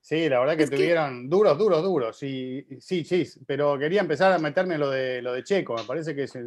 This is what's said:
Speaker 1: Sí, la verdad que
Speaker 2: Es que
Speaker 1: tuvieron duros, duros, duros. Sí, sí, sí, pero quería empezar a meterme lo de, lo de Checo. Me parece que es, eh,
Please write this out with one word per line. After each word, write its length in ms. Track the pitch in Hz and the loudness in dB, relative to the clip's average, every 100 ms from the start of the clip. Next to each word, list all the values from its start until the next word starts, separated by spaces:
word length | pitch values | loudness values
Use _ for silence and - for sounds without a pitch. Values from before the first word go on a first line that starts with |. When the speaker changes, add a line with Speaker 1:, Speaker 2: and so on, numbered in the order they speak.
Speaker 1:
Sí, 280 | - 156 160 | -2 0 2
la 100 | 127 | 2
verdad 160 | 135 | 2
que 80 | 160 | 2
Speaker 2:
Es 60 | 143 | 0
que 60 | |
Speaker 1:
tuvieron 520 | 139 156 170 143 123 127 | 2 2 2 0 -6 0
duros, 300 | 180 208 147 | 4 4 4
duros, 240 | 214 160 | 2 2
duros. 320 | 190 165 113 - | 2 0 -2 -6
Sí, 460 | 139 135 127 131 - 127 | -8 -6 -6 -8 -12 -18
sí, 240 | - 185 | -6 -4
sí, 220 | 147 180 147 - - | 0 -2 -2 -8 -6
pero 300 | 139 147 139 | 0 0 0
quería 240 | 151 202 | 0 0
empezar 300 | 175 147 190 | 0 2 4
a 60 | 180 | 4
meterme 400 | 151 143 185 156 | 2 0 0 0
lo 120 | 143 | 0
de, 280 | 131 131 127 | 0 -2 -4
lo 120 | 123 | -4
de 100 | 123 | -6
Checo. 320 | 123 190 151 | -2 -2 0
Me 80 | 117 | -6
parece 320 | 110 147 160 | -4 -6 -6
que 80 | 139 | -6
es, 120 | 131 | -8
eh, 60 | 127 | -8